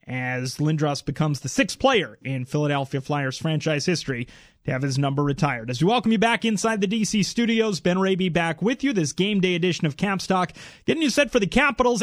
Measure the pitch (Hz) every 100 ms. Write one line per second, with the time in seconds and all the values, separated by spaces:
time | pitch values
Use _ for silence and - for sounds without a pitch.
0 | - 127 127 127 127 - 151 156 151 143
1 | - 127 156 143 139 - 196 - 269 240
2 | 127 107 131 131 127 147 147 143 135 139
3 | - 147 135 - 165 156 160 147 180 180
4 | - 120 123 - - _ - 131 139 131
5 | 139 139 143 139 147 123 113 123 165 247
6 | 220 220 226 226 226 208 226 220 196 226
7 | 208 214 180 - 233 226 220 165 - 185
8 | 190 185 185 160 165 160 196 262 269 208
9 | 143 - 196 202 180 175 180 160 156 -
10 | 202 196 - 190 175 - - - - 302
11 | 294 285 285 247 196 240 285 262 247 233